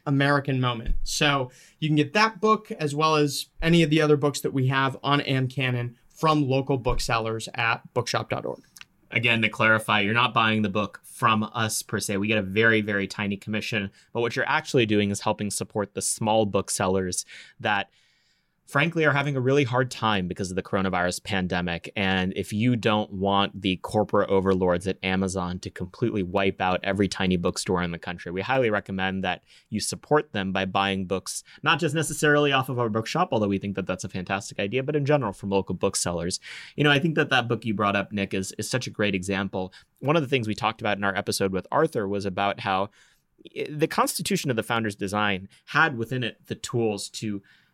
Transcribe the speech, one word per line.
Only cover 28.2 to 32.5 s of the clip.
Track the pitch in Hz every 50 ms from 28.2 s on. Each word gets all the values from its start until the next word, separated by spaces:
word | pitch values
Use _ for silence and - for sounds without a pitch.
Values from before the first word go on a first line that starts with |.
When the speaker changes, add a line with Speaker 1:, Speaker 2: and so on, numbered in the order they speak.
| - -
Speaker 2:
we | 85 95
highly | 95 - 135 135 127 110
recommend | 104 101 - - 98 95 95 95 95 95 95
that | 92 87 - _ _ - - _ _
you | 110 104
support | - - 107 87 - - 147 151 147 -
them | - 104 95 95
by | 92 95 95
buying | 95 92 101 98 98 98 95 95
books, | 90 98 92 - - - - - - - - -
not | 151 165 147
just | 170 151 135
necessarily | 160 151 - - - 156 151 147 147 147 143